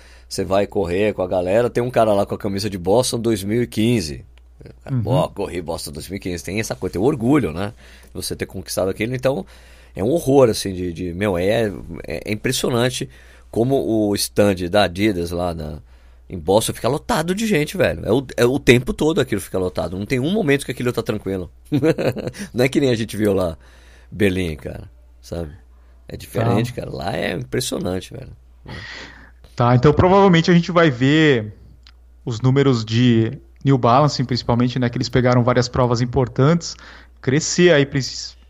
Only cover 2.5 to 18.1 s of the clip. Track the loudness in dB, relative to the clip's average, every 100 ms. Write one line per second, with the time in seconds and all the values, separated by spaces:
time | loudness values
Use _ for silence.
2.5 | -4 -4 -4 0 2 2 -2 -2 -2 -2
3.5 | -2 -2 0 0 0 -2 -10 -16 -20 -20
4.5 | -20 -20 -18 -8 -4 0 0 0 -4 -8
5.5 | -6 -8 -8 -10 -12 -12 -10 -8 -8 -6
6.5 | -6 -6 -6 -6 -2 0 0 2 2 0
7.5 | -4 -8 -10 -20 -20 -18 -12 -10 -8 -10
8.5 | -12 -8 -4 -2 -2 -6 -2 -2 -4 -8
9.5 | -16 -20 -20 -16 -6 -2 -2 2 6 6
10.5 | 4 -4 -6 -6 -6 -8 -4 -2 0 0
11.5 | 0 0 -4 -12 -12 -10 -10 -6 -4 -4
12.5 | -4 -2 0 0 -2 -10 -14 -20 -20 -6
13.5 | -2 0 0 0 0 0 0 -2 2 2
14.5 | 2 0 2 2 2 0 0 -4 -4 -4
15.5 | -4 -8 -12 -16 -20 -20 -20 -14 -6 2
16.5 | 2 2 -2 -4 -4 -2 -2 -2 -2 0
17.5 | 0 -2 0 0 0 0